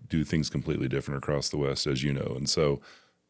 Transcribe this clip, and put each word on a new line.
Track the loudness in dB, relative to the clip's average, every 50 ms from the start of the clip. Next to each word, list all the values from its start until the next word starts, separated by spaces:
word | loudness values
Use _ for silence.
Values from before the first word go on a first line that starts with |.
| -6 -2
do | 0 0 2
things | 2 2 0 0 0
completely | -2 -2 -2 -2 -2 -2 -2 -2
different | -2 -2 -2 -4 -4 -4
across | -2 -2 0 0 0 -2
the | -2 0
West, | 0 0 0 0 0
as | 0 0 0 0
you | 0
know. | 0 0 -2 -2 -4
And | -2 -2 0
so | 2 4 4 4 4 2 -2 -10 -20 -20 -20 _ _ _ _